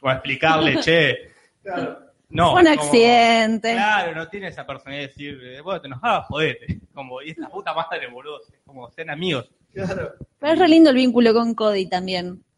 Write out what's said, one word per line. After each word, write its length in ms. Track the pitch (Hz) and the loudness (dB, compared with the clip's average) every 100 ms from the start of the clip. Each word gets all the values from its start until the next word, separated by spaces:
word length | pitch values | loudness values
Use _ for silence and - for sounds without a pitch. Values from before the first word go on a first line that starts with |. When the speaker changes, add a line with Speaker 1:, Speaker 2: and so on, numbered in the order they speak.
Speaker 1:
o 80 | 135 | 0
a 40 | |
explicarle, 640 | 127 143 135 160 160 160 131 | -2 -2 0 2 2 2 0
Speaker 2:
<laughs> 20 | |
Speaker 1:
"Che, 340 | - 165 147 113 - _ _ _ | 2 2 2 0 -8 _ _ _
Speaker 2:
Claro. 360 | 196 180 135 - _ _ _ | -10 -8 -8 -10 _ _ _
Speaker 1:
no", 200 | 156 170 | 0 2
Speaker 3:
Fue 100 | 359 | 6
un 60 | 330 | 4
Speaker 1:
es 80 | 302 | 4
como, 120 | 147 | 2
Speaker 3:
accidente. 800 | 240 233 240 233 226 220 220 226 | 4 6 6 4 2 0 -2 -2
Speaker 1:
claro, 400 | 233 208 208 175 160 | -2 0 0 -4 -8
no 120 | 165 | -12
tiene 200 | 202 190 | -12 -14
esa 160 | - 139 | -14 -14
personalidad 360 | 135 139 139 | -14 -12 -12
de 40 | 139 | -12
decir, 320 | - 143 139 | -14 -16 -16
eh, 200 | 127 131 | -18 -18
"Bueno, 180 | 156 185 | -10 -10
te 80 | 143 | -10
enojabas, 400 | 131 233 196 - | -8 -4 -4 -4
jodete", 540 | 143 156 123 - - _ | -4 -4 -4 -10 -12 _
como, 280 | - 135 127 | -20 -16 -16
y 80 | 147 | -16
es 80 | 160 | -16
la 100 | 294 | -14
puta 240 | 190 196 | -12 -8
madre, 340 | 156 170 175 131 | -8 -6 -8 -12
boludo, 300 | 123 143 147 | -16 -18 -18
es 180 | _ _ _ | _ _ _
como, 260 | 139 120 | -20 -20
"Sean 180 | - 160 | -16 -12
amigos". 400 | 151 180 143 113 _ _ | -8 -4 -6 -8 _ _
Speaker 2:
Claro. 420 | 190 185 190 160 - - _ | -10 -8 -8 -10 -14 -20 _
Speaker 3:
Pero 160 | 285 | -2
es 60 | 320 | 2
re 80 | 359 | 6
lindo 220 | 320 311 | 8 8
el 80 | 254 | 6
vínculo 360 | 254 233 233 | 2 4 4
con 200 | 220 233 226 | 4 0 -2
Cody 300 | 220 202 185 | -2 0 -2
también 560 | 180 185 185 180 185 _ | -4 -4 -6 -8 -12 _